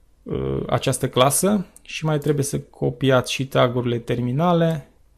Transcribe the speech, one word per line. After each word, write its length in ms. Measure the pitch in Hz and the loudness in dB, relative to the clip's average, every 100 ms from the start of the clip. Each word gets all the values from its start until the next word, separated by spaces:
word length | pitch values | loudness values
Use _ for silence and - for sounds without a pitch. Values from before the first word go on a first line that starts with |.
| _ _ | _ _
uh, 400 | - 131 135 135 - | -8 -4 -2 -4 -2
această 420 | - - - 131 | -2 -2 -2 -2
clasă 580 | - 135 - 190 208 - - | 2 2 4 2 0 -2 -14
și 220 | - - | -16 -6
mai 140 | 156 151 | -2 0
trebuie 260 | 147 143 | 0 -2
să 160 | 131 143 | -2 -6
copiați 720 | - - 139 135 131 127 123 | -8 -6 -6 0 2 2 2
și 140 | - 131 | -6 -2
tagurile 520 | 131 127 123 120 117 | 2 2 2 -2 -2
terminale, 920 | - 123 123 135 175 170 165 160 - _ _ | -2 -2 -2 0 2 2 2 -2 -8 _ _